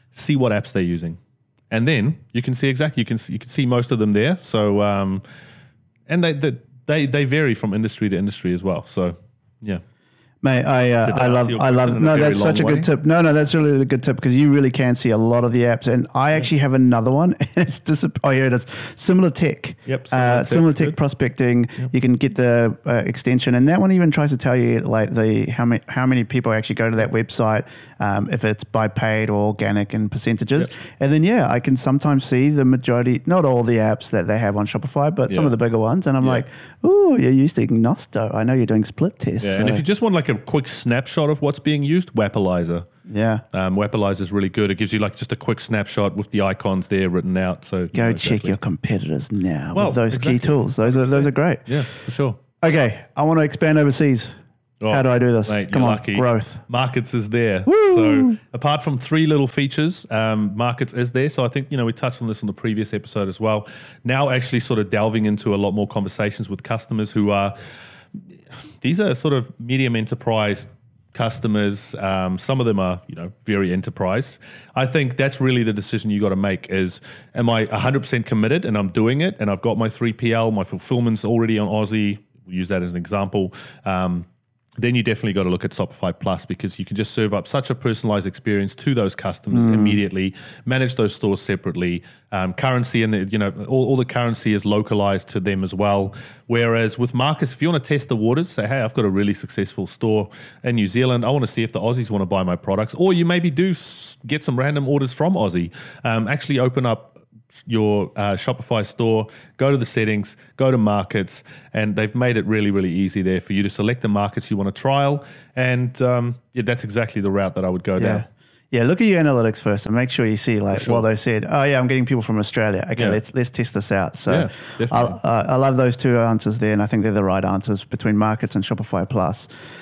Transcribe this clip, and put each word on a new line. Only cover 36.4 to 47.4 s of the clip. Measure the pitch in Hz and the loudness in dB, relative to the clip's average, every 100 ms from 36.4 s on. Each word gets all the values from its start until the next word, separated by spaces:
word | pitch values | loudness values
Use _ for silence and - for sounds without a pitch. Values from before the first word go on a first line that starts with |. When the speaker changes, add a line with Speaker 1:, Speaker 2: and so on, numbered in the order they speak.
| 127 - - - 349 | -2 -12 -20 -2 2
Speaker 2:
"Ooh, | 403 381 262 | 4 6 4
you're | 127 | 4
used | 135 143 - | 4 4 2
to | 113 | 0
Ignosto. | 113 117 - - 110 110 107 | 2 2 0 -4 -4 -2 -2
I | |
know | 113 | 0
you're | 131 110 | 2 2
doing | 110 107 | 2 0
split | - 165 - | -2 -2 -2
tests." | - 113 104 | -4 -2 -2
Speaker 1:
Yeah, | 95 | 0
and | 110 | 0
if | 107 | 0
Speaker 2:
So | |
Speaker 1:
you | |
just | 151 208 | 0 0
want, | 226 | 2
like, | 175 139 | 2 0
a | 107 | -2
quick | - 151 131 | -2 -2 -2
snapshot | - 123 120 127 - 147 | -4 -2 -2 -2 -2 0
of | 151 | 0
what's | 143 - | -2 -2
being | 156 151 | 0 0
used, | 139 175 180 | 2 0 0
Wapalizer. | 117 101 110 95 90 85 85 87 _ - | 0 0 0 0 0 0 -4 -6 _ -8
Speaker 2:
Yeah. | 104 113 110 - | -2 0 0 -4
Speaker 1:
Um, | 95 92 95 | -4 -2 0
Wapalizer | 104 113 98 95 | 0 0 0 -2
is | 90 | -2
really | 101 95 | -2 -2
good. | 110 104 | 0 0
It | 98 | 0
gives | 104 | -2
you, | 104 | -2
like, | 101 - | -2 -4
just | - | -8
a | - | -6
quick | - 113 | -4 -4
snapshot | - 110 101 - 101 90 | -2 -4 -2 -2 -2 -2
with | 101 | -4
the | 104 | -2
icons | 98 95 101 95 - | 0 -2 -2 -2 -2
there | 98 92 | 0 0
written | 87 90 | 0 0
out. | 92 | -2